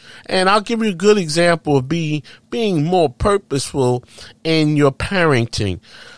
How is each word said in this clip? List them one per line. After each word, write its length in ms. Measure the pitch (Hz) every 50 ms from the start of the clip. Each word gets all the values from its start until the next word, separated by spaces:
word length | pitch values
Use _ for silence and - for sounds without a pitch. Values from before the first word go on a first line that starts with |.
| - - - - -
And 240 | - - 190 185 185
I'll 100 | 202 220
give 220 | 202 - 233 226 226
you 80 | 220
a 40 | 185
good 220 | 160 190 208 214
example 640 | 208 175 151 147 165 175 175 170 165 - 151 143 139
of 100 | 127 131
being, 340 | 160 170 160 151 151 147 - - - - _ -
being 340 | - 240 226 208 185 156 143
more 240 | 165 180 185 160 139
purposeful 960 | 127 - - 214 202 202 - - 151 139 - - - 143 131 123 123 123 - - - - - - - _ -
in 340 | 160 160 160 156 151 151
your 160 | 147 147 139 135
parenting. 880 | - - - 202 190 170 160 139 120 120 - - - 110 98 90 85 _ - - - - - -